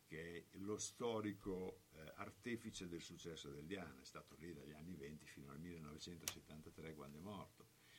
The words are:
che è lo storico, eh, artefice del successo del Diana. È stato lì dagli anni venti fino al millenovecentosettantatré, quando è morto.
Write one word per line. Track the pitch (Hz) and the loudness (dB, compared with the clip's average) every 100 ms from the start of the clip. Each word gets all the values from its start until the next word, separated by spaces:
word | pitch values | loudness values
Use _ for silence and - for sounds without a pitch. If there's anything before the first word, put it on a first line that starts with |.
| - | -4
che | 80 85 85 - | 0 0 -2 -4
è | 95 | 0
lo | 98 104 | 4 6
storico, | - - 120 113 104 98 104 92 92 - - | 4 4 6 8 6 4 4 4 4 0 -10
eh, | 78 78 - | -8 -8 -2
artefice | 101 - 123 113 110 - 92 | -4 0 2 4 2 0 2
del | 85 | 0
successo | - 82 87 78 73 | 0 -4 -2 -2 -2
del | 71 78 | -2 0
Diana. | 98 82 65 | 0 0 -4
È | 65 | -6
stato | 78 - 71 | -6 -6 -6
lì | 82 | -4
dagli | 76 69 | -4 -4
anni | 76 82 82 | -6 -4 -2
venti | 71 76 - | -2 -4 -8
fino | - 69 | -8 -6
al | 71 | -4
millenovecentosettantatré, | 87 85 76 78 - 85 78 80 - 78 80 80 80 | -2 -2 -2 -2 -2 0 0 0 -6 -8 -6 -4 -4
quando | 76 69 73 | -4 -6 -4
è | |
morto. | 95 98 - - - - - | -4 -4 -6 -10 -18 -18 -18